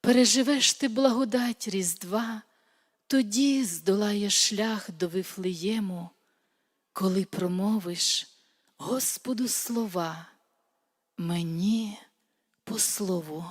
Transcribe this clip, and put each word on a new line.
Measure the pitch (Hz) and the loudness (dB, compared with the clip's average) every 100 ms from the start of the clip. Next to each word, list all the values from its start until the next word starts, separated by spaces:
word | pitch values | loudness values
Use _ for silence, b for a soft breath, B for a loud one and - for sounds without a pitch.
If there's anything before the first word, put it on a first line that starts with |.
Переживеш | 202 247 247 254 262 285 - | 6 6 6 4 4 4 2
ти | - 277 | 2 0
благодать | 226 269 233 262 247 240 226 - | 4 4 4 0 0 0 -4 -4
Різдва, | 190 180 - 180 208 226 226 - _ _ _ _ _ _ | -2 -2 -4 -4 -2 -2 -6 -12 _ _ _ _ _ _
тоді | 269 214 214 277 269 | 2 2 2 2 2
здолаєш | 240 165 156 196 208 208 202 - - | 0 -2 0 2 2 0 2 2 2
шлях | 202 220 214 - | 2 -2 -2 -6
до | 165 175 | -6 -4
Вифлеєму, | 180 180 - 185 175 180 220 202 180 170 _ _ _ _ _ _ _ _ | -2 -6 -6 -6 -4 -2 -2 -2 -6 -10 _ _ _ _ _ _ _ _
коли | - 190 185 | -2 0 2
промовиш | 185 - 180 180 196 220 175 175 - - - b b b b b | -2 -2 -2 0 2 0 -2 -2 0 0 -4 b b b b b
Господу | - 254 262 - - 240 247 | -4 -2 -2 -4 -4 -2 -2
слова: | - - 233 220 180 165 160 170 _ _ _ _ _ _ _ _ - | -2 -2 -2 -2 -2 -4 -6 -14 _ _ _ _ _ _ _ _ -8
"Мені | 170 175 170 165 196 226 214 208 - _ _ _ _ _ | -4 -2 -2 0 2 2 -2 -8 -18 _ _ _ _ _
по | - 214 | -8 -2
слову | - - 202 180 156 156 170 | -2 0 -2 -2 -4 -10 -10